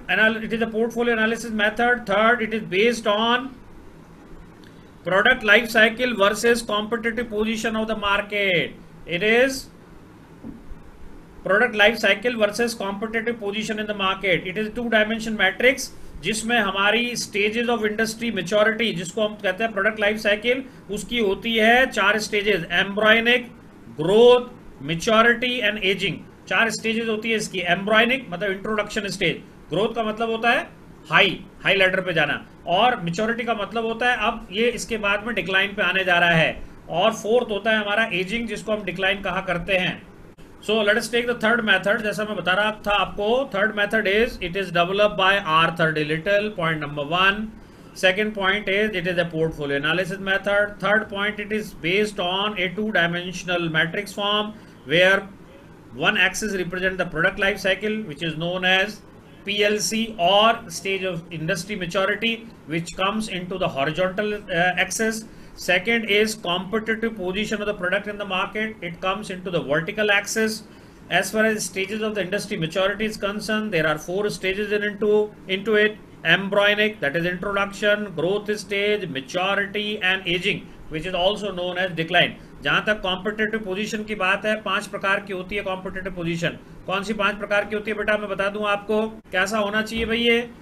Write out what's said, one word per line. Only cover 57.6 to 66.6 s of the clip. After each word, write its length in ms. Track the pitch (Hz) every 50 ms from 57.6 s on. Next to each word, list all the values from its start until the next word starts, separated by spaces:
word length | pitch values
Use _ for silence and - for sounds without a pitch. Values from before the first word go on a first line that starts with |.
| - 190 190 190 208 214 214 220 214
which 180 | 170 143 -
is 160 | 170 165 147
known 280 | 156 170 170 180 185 185
as 360 | 185 190 190 196 208 208 - - - - - - - - - -
P 180 | 202 202 208 208
L 160 | 208 214 208
C 360 | - - 220 220 226 226 - -
or 500 | 170 175 196 202 214 226 233 226 - 175
stage 340 | 160 - - 190 190 190 185
of 200 | 190 175 165 - -
industry 440 | 175 156 156 165 196 170 - - 214
maturity, 720 | 190 180 170 175 196 190 196 208 196 233 226 226 226 - - - - -
which 280 | - 156 170 165 - -
comes 320 | - 190 196 214 214 214 180
into 280 | 190 175 180 180 196
the 100 | 180 180 160
horizontal, 640 | - 135 139 156 156 170 185 185 180 202 208 208 208
uh, 520 | 202 196 - 185 165 175 180 175 180 185
axis। 380 | 185 - - 220 220 220 220 - - - - - - -
Second 500 | - - - 175 185 180 220 233 233 214
is 300 | 190 202 208 220 214 220
competitive 800 | - - 175 175 180